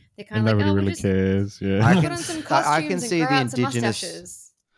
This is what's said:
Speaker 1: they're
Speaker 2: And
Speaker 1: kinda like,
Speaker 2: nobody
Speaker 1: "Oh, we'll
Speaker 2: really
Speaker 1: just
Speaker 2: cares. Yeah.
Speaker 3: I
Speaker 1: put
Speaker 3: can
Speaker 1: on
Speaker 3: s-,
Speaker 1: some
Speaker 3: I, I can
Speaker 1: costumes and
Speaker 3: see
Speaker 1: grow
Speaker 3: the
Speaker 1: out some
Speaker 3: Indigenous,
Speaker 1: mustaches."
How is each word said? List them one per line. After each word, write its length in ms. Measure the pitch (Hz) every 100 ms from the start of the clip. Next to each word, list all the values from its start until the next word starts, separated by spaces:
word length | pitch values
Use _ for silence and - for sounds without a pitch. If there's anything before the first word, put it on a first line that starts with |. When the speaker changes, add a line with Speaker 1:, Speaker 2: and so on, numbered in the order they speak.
| _ -
Speaker 1:
they're 100 | -
Speaker 2:
And 20 |
Speaker 1:
kinda 140 | 110
like, 100 | 110 107
Speaker 2:
nobody 140 | 101
Speaker 1:
"Oh, 40 |
we'll 80 | 98
Speaker 2:
really 80 | 98
Speaker 1:
just 100 | 92
Speaker 2:
cares. 580 | 101 95 95 98 101 -
Yeah. 260 | 98 98 110
Speaker 3:
I 80 |
Speaker 1:
put 80 | 185
Speaker 3:
can 100 | 151
Speaker 1:
on 60 | 349
Speaker 3:
s-, 80 | -
Speaker 1:
some 100 | 320
Speaker 3:
I, 20 |
I 20 |
can 480 | - 139 143 156 151
Speaker 1:
costumes 140 | 180
and 80 | 233
Speaker 3:
see 80 | 170
Speaker 1:
grow 80 | 160
Speaker 3:
the 60 |
Speaker 1:
out 160 | 139 123
some 100 | 120
Speaker 3:
Indigenous, 420 | 127 123 113 107
Speaker 1:
mustaches." 500 | - 82 87 - - _ _